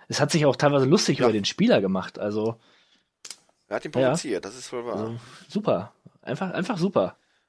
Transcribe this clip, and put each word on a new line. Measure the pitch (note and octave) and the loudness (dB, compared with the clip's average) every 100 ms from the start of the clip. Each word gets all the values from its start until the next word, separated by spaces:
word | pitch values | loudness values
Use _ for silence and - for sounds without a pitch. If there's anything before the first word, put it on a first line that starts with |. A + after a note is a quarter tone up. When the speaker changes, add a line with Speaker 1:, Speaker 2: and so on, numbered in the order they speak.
| - | -8
Speaker 1:
Es | A#2+ | -2
hat | C#3+ | 0
sich | D#3+ D3 | 4 2
auch | B2 | 4
teilweise | D3 C#3+ C3 | 4 4 4
lustig | F#3+ - C3+ | 4 2 2
Speaker 2:
Ja. | A#2+ | 2
Speaker 1:
über | |
den | G#2+ | 2
Spieler | G2 - A#3 C#3+ | 0 0 4 4
gemacht. | F#2+ F#2+ - - | 2 -2 -4 -6
Also | G#2 G#2+ A2 A#2 _ _ _ _ _ _ - - _ _ - | -4 -2 -2 -4 _ _ _ _ _ _ -18 -18 _ _ -8
Speaker 2:
Er | G#2 | -8
hat | |
ihn | D#3+ | -4
Speaker 1:
Ja. | B2+ C3 | 0 2
Speaker 2:
provoziert, | E3 C3+ F2+ | 0 -2 -4
das | F#2+ B2+ | -6 -12
ist | - | -10
wohl | B2 A#2+ | -8 -6
wahr. | |
Speaker 1:
Also, | G2+ A2 A#2 - - - | -6 -6 -8 -14 -20 -8
super. | G#3 G#3 F#2 G#2 _ - _ | -4 0 -2 -4 _ -20 _
Einfach, | - - F#3 | -10 -8 -6
einfach | - F#3 F#3 | -4 -4 -2
super. | F#3+ - F#2 - _ _ | 0 2 0 -4 _ _